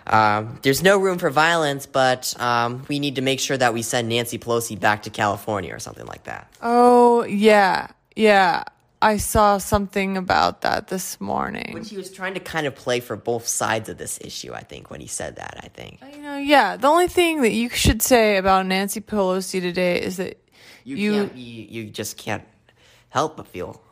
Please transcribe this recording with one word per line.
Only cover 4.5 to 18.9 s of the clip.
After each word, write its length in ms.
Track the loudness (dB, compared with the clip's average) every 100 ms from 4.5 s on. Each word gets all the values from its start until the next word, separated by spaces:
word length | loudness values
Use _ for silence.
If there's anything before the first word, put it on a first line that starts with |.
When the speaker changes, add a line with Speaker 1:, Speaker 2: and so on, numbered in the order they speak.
| -2 -2 -2
Speaker 1:
back 240 | 0 -2
to 80 | -4
California 640 | -4 -2 -2 -4 -6 -6 -12
or 40 |
something 280 | -14 -16 -16
like 160 | -16
that. 280 | -14 -16 -16 -8
Speaker 2:
Oh, 640 | 0 4 6 8 6 4
yeah. 680 | 0 2 6 6 6 2 -4 _ _ 2
Yeah. 480 | 4 6 4 0 -4 _ _ 0
I 140 | 2 2
saw 400 | 0 4 4 4
something 580 | 0 -2 -2 -2 -2 -2
about 460 | 0 2 2 0
that 260 | -2 -2 -4
this 320 | -8 -8 -10
morning. 540 | -6 -4 -4 -8 -10
Speaker 1:
Which 160 | -12 -14
he 80 | -14
was 140 | -14
trying 240 | -10 -10 -8
to 40 |
kind 280 | -8 -6 -6
of 80 | -6
play 240 | -4 -4
for 160 | -4 -8
both 320 | -4 -4 -4
sides 420 | -4 -2 -4 -6
of 80 | -12
this 220 | -12 -12
issue, 320 | -12 -14 -12
I 80 | -14
think, 300 | -14 -18 -16
when 100 | -16
he 60 | -12
said 300 | -10 -10 -12
that, 220 | -16 -16
I 60 | -20
think. 300 | -18 -20 -20 -20 -16
Speaker 2:
You 60 |
know, 160 | -12 -6
yeah, 400 | 4 4 4 2
the 100 | 4
only 200 | 4 4
thing 340 | 2 2 2
that 80 | 2
you 180 | 2 -2
should 340 | 0 2 2
say 340 | 4 6 6 4
about 300 | 4 2 2
Nancy 340 | 0 -2